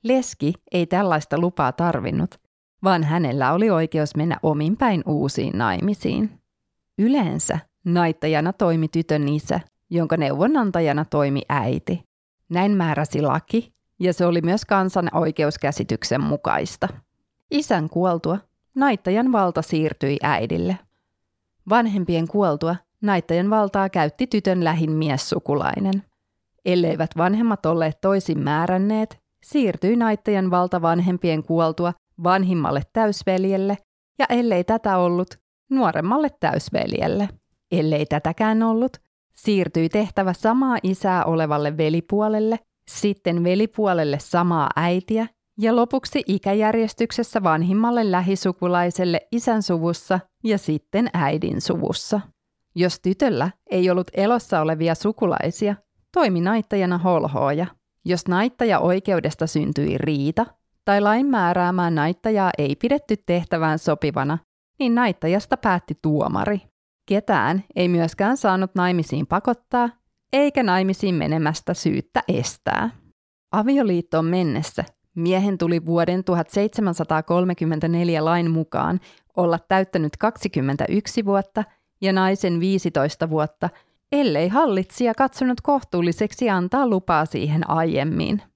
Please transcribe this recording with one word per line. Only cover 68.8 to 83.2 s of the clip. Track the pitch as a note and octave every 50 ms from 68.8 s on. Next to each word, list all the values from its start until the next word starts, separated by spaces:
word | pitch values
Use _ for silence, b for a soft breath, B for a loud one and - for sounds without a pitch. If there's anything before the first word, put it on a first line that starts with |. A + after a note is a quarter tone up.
| F3+ F3+ F3+ F3 D#3 - - D3 D3+
pakottaa, | - E3 G3 - - A#3 - _ _ - B3 A#3+ A#3 - _ _ _ _ _ _ _
eikä | - C4+ D4 C#4+ C#4+ C#4+
naimisiin | B3 G3+ F3+ F#3 F#3+ F#3+ F#3+ - - F#3+ F3+
menemästä | D#3 D#3 D3 D3+ E3 D#3 D3 D#3+ - - - F3
syyttä | - - E3 D3+ C3 - _ - - - -
estää. | - - B2 - - - _ - - - G#3+ A#3 - - _ - _ _ _ _ _ _ _ _
Avioliittoon | - G#3 G#3+ B3+ C#4 C#4 B3 G3+ F3+ E3+ E3+ _ - D#3+ D#3+
mennessä | E3 F3 F#3 F3+ D#3 A#2 D3+ D#3 - - - - - _ _ _ _ _
miehen | E3+ E3 F3 F#3 F#3 G3 G3+ G3 E3+
tuli | E3+ E3+ F3 E3+ E3
vuoden | D#3+ E3+ E3+ E3 F3 F3+ F#3 F#3
tuhat | - F3+ E3+ D#3+ -
seitsemänsataakolmekymmentäneljä | - G3+ G3+ G#3+ - - G#3+ F#3+ E3+ - D#3+ - E3 D#3 D#3 - F3 F3 F3+ F#3 F3 - E3+ D#3+ E3 D3+ E3 E3 E3+ E3+ F3 E3+ E3 D#3 D#3
lain | D#3+ E3+ F3 E3+ E3
mukaan | E3 D#3+ D#3 _ - - - D#3+ F3+ F#3 B B B B B B _
olla | - F3+ E3+ E3+ E3+
täyttänyt | _ _ F#3+ F#3+ F#3+ F#3+ - F3 D#3 D3+ -
kaksikymmentäyksi | - - A3 A#3 - - G3 - - C3 C3+ C#3 D3 - - - G#3 - - - A#3+ G#3+
vuotta | G3+ G3+ G3 G3 - _ G#3+ G#3 b b b b b _ _
ja | G3 G3
naisen | F#3+ F#3+ F#3+ F#3+ G3 F#3+ - F3+ F3 E3
viisitoista | F3 F#3+ G3 F#3+ - E3+ - D3+ C3+ D3+ - _